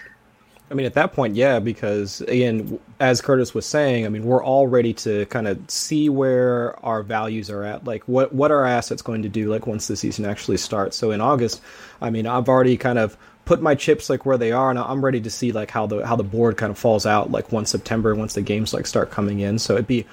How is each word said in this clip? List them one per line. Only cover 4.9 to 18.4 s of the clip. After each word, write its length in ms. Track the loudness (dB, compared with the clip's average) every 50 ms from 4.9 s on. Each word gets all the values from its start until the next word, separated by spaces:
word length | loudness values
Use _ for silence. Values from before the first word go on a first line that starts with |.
| 0
to 300 | -2 -2 -2 -2 -2 -2 -2
kind 200 | -4 -2 -2 -2
of 100 | -2 -4 -6 -8
see 420 | -8 -6 -4 -2 -2 0 2 2
where 680 | 2 2 2 2 2 2 2 2 2 0 -2 -4 -6 -6 -6
our 160 | -4 -4 -4 -4
values 460 | -4 -4 -4 -2 -4 -4 -6 -6 -8
are 140 | -8 -8 -8
at, 220 | -8 -8 -8 -8
like, 180 | -8 -8 -8 -4
what, 320 | 0 2 2 2 2 2
what 160 | 2 2 4
are 60 | 4 4
our 80 | 4 2
assets 340 | 2 0 -2 -2 -6 -8
going 220 | -6 -6 -4 -4 -4
to 60 | -4
do, 200 | -2 -2 0 0
like, 160 | -2 -2 -2
once 220 | -4 -6 -6 -6 -6
the 80 | -6
season 300 | -4 -4 -4 -4 -4 -4
actually 320 | -4 -4 -4 -2 -2 -2 -2
starts. 380 | -2 -2 -4 -4 -2 -4 -4
So 140 | -2 -2 -2
in 120 | 0 0
August, 400 | 2 2 2 2 0 -2 -2 -6 -14 -18 -20 -20 -20 -20 -12 -8
I 100 | -6 -4
mean, 160 | -4 -4 -2 -2
I've 200 | -2 0 2 4
already 280 | 6 6 6 6 4 2
kind 220 | 2 0 2 2
of 180 | 2 0 -2 -6 -20 -20 -20 _ _
put 180 | 0 0 2 4
my 100 | 2 2
chips, 380 | 2 4 2 2 2 2 -2
like, 160 | -4 -2 0 2
where 100 | 2 2
they 140 | 2 2
are, 180 | 2 2 2 2
and 80 | 2 0
I'm 260 | -2 -4 -2 -2 0
ready 160 | 0 0 -2
to 80 | -2 -6
see, 200 | -6 -4 -2 -2
like, 200 | -2 -2 -4 -4
how 160 | -2 -2 -2 -2
the, 180 | -2 -4 -2
how 100 | 0 0
the 80 | 0 0
board 340 | 0 0 2 2 2 2 2
kind 120 | -2 -4
of 80 | -2 0
falls 300 | 2 2 4 4 4 2
out, 240 | 2 2 2 0
like, 200 | -2 -4 -2 -2
once 200 | -4 -2 -2 -2
September, 420 | -4 -4 -4 -2 -2 0 2 0 0
once 200 | 0 -2 -4 -4
the 100 | -4